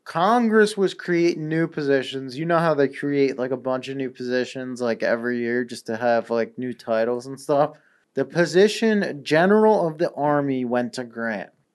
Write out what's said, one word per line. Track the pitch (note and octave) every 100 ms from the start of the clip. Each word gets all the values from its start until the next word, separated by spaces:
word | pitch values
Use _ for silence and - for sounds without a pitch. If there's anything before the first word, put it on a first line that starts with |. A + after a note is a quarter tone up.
Congress | - D#3+ F#3 A#3+ A#3 A3 G#3 G3+
was | F#3
creating | - - F3 E3+ E3+ D#3
new | D#3 E3
positions. | E3+ C#3+ C#3 B2 C3+ C3+ B2
You |
know | E3 E3+
how | E3
they | D3 C#3
create, | C#3+ C#3+ C#3+ C#3 B2
like, | B2
a | B2+
bunch | B2 B2+ B2+
of | C3+
new | C3
positions, | B2+ B2 B2+ A#2+ C3+ B2+ B2
like, | A#2+ A2+
every | G2+ A#2 A#2 B2
year | A#2 A#2+
just | A#2+ B2 -
to | A2
have, | A#2+ A#2 A2
like, | A#2 A2+ A#2
new | B2+
titles | A#2 - A2+ A2+ B2 A#2+
and | C#3
stuff? | C#3 C#3+ D3+ - _ _ _
The | -
position | C3+ D3+ E3+ E3+ G#3 G#3 A3+ G#3+ E3 C#3+
General | B2+ D3+ F3+ G#3+ A3 G#3 E3+
of | D#3
the | E3+
Army | - D3 D3 C#3+ C3
went | B2 B2 A#2+
to | B2
Grant. | A#2+ A2+ A2+ G#2 - _ _